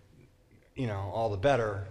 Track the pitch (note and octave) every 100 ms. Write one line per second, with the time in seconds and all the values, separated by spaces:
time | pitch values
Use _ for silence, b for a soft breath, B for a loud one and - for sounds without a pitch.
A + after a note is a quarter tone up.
0 | B - - _ _ - - - A#2+ G2
1 | G2 G2+ A2+ G2 C#3 C3 A2 G2+ G2